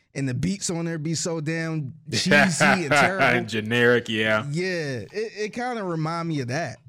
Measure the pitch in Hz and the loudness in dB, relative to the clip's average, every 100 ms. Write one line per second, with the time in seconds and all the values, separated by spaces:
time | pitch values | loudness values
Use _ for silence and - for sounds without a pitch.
0 | _ - 135 123 165 202 - 170 170 165 | _ -6 -4 -2 -2 -2 -4 -4 -4 -4
1 | 151 160 185 165 151 165 165 160 131 - | -4 -4 -4 -4 -4 -4 -4 -4 -6 -10
2 | - 117 185 143 143 156 151 185 156 147 | -6 -2 4 4 4 4 4 4 4 4
3 | 120 - 135 120 113 110 107 120 120 120 | 4 4 2 2 0 -4 0 4 6 4
4 | 117 110 110 107 143 156 185 175 147 123 | 2 0 2 2 0 -4 -2 -2 -4 -6
5 | 98 190 220 180 208 226 247 233 190 160 | -8 -8 -8 -6 -8 -6 -6 -4 -4 -2
6 | 156 170 165 151 120 139 151 - | -2 -4 -4 -4 -4 -4 -6 -10